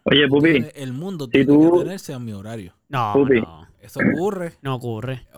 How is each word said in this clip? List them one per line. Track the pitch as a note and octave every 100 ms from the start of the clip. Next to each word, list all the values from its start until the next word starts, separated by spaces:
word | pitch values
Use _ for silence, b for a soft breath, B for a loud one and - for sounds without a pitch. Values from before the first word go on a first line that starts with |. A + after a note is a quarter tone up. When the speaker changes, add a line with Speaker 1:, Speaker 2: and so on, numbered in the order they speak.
Speaker 1:
Oye, | - C#3 C#3+
Pupi, | C#3+ D#3+ C#3+
Speaker 2:
Entonces, | A#2+ -
el | C3
mundo | B2+ F#3 F3+ C3
Speaker 1:
si |
Speaker 2:
tiene | C3+ C3+
Speaker 1:
tú | D3 D#3+ F3
Speaker 2:
que | D#3+
tenerse | F#3+ -
a | B2+
mi | A#2
horario. | G2+ G#2 A2+ F2+ _ _
Speaker 3:
No, | C3+ A2
Speaker 1:
Pupi. | G#2 C3+ B2
Speaker 3:
no. | G#2 E2 - _
Speaker 2:
Eso | A2 C#3
ocurre. | - D3+ G3 F#3+ E3+ -
Speaker 3:
No | C#3 B2+
ocurre. | B2 A2 G#2+ C3 -